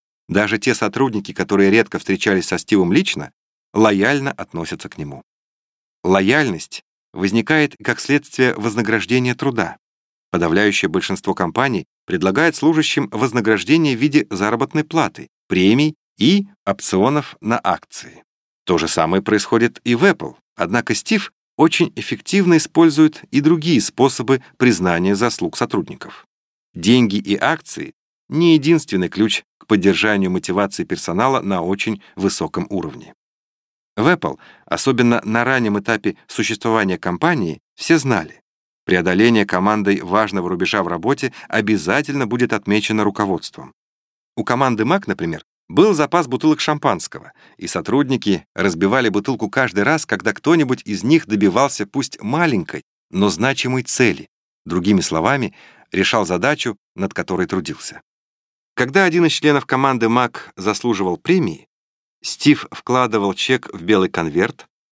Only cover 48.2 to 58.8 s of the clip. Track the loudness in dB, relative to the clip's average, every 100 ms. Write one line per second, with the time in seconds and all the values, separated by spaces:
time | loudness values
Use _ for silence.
48.2 | 0 -2 -4 -4 -2 0 0 2 0 0
49.2 | -2 -4 -4 -2 0 0 0 0 -2 -4
50.2 | -4 -2 2 2 2 -2 -6 -6 0 0
51.2 | 0 2 2 2 0 -2 -6 -6 -6 -8
52.2 | -6 -2 0 0 -4 -10 -14 _ _ 0
53.2 | 0 0 -2 -2 -2 -4 -2 2 2 0
54.2 | -8 _ _ _ -6 -2 2 2 2 0
55.2 | 0 0 -2 -8 -20 _ _ -2 0 0
56.2 | 0 0 0 -2 -4 -8 _ -8 -6 -6
57.2 | -4 -4 -2 -4 -6 -8 -14 -16 _ _
58.2 | _ _ _ _ _ -4